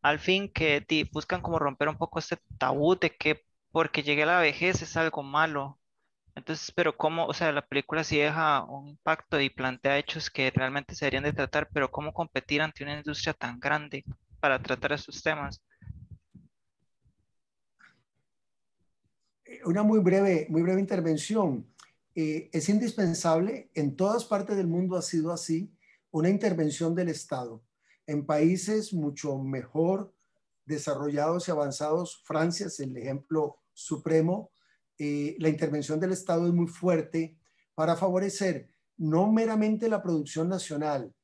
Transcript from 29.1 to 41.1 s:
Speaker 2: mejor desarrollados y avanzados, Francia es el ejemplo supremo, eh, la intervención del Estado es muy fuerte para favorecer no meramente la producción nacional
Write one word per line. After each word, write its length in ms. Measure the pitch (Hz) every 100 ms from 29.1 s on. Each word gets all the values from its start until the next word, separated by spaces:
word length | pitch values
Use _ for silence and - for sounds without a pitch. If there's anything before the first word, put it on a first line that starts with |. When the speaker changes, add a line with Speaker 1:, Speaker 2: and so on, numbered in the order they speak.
| 139 147 135
Speaker 2:
mejor 760 | 135 135 123 156 170 190 202 _ _ _ _ _ -
desarrollados 840 | 147 151 135 147 143 151 175 175
y 40 |
avanzados, 680 | 156 143 127 151 160 175 -
Francia 440 | _ - 165 170 196
es 120 | -
el 160 | 135 127
ejemplo 600 | 127 139 - 160 147 - _
supremo, 800 | - - 151 160 160 165 190 - _ _ _ _ _
eh, 380 | 147 147 147 -
la 100 | 160
intervención 500 | 151 160 147 143 156
del 120 | 185
Estado 360 | 185 - 170 175
es 60 |
muy 140 | 175 170
fuerte 720 | - 180 165 156 160 160 _ _ _ _ -
para 200 | 160 170
favorecer 760 | 190 185 196 - 190 147 - _ _ -
no 340 | 156 160 202
meramente 580 | 220 226 220 214 214 226
la 120 | 208
producción 460 | 180 160 143 160 170
nacional 680 | 185 - 147 151 139 113